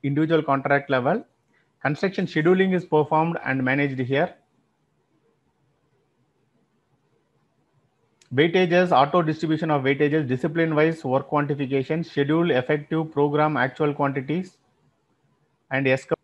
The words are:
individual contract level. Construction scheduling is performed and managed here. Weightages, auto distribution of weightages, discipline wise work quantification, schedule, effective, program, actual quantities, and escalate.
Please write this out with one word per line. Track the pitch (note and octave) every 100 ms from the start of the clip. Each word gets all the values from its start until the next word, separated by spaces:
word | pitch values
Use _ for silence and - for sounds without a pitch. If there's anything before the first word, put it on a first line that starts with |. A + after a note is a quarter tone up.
individual | C#3 C#3+ D#3+ D#3+
contract | D3+ C#3 C3+ C#3+ C#3
level. | C3+ B2 G3+ - _ _ _ _ _
Construction | C3+ D3 F#3+ F#3+ F3+
scheduling | D#3 D#3 F#3 F#3+
is | F3+
performed | F3 D3+ D3 D#3 E3 E3+
and | - C3+
managed | B2+ C3+ C#3+ C3
here. | B2+ C3+ F3 - _ _ _ _ _ _ _ _ _ _ _ _ _ _ _ _ _ _ _ _ _ _ _ _ _ _ _ _ _ _ _ _ _ _ _ _ _ _ _
Weightages, | B2+ E3 F3+ F3+ F3 F3+
auto | C#3+ C#3 F3+
distribution | D#3 D#3 D#3+ D#3 D#3+
of | D3
weightages, | C3 C#3 D3 D#3 C#3
discipline | B2+ D#3+ D#3+ E3
wise | D3+ D#3 D#3+
work | C3+ C3 C3+
quantification, | D3 D3 C#3+ C3+ C3+ C3+ D#3
schedule, | E3 - C#3 D#3+ E3+
effective, | B2+ B2+ D3+ D3 D#3+ D#3+
program, | C#3+ D3 D3 D3+ D3
actual | C3 - D3+
quantities, | C#3 C#3 C#3 C3+ D#3+ F#3 _ _ _ _ _ _ _ _ _ _ _ _
and | C3+ C3+
escalate. | C3 - D#3+